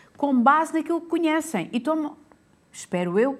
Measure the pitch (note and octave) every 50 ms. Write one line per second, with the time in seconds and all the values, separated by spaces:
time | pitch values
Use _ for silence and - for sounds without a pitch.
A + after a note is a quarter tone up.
0 | - _ _ - C#4+ C#4+ C4+ B3 A3+ C4+ C#4+ D#4 D#4+ D4+ D4+ D#4+ D4 D#4+ E4+ E4
1 | E4 - E4+ E4 E4+ D#4 D#4 D#4+ D#4 D#4 - F#3 - - - A#3+ A#3 D4+ D#4+ D#4
2 | D4+ D4 - - - _ - _ _ _ _ _ _ _ - - - - - F3+
3 | F3+ F3 F3 G3+ A#3+ C#4 C#4 C4+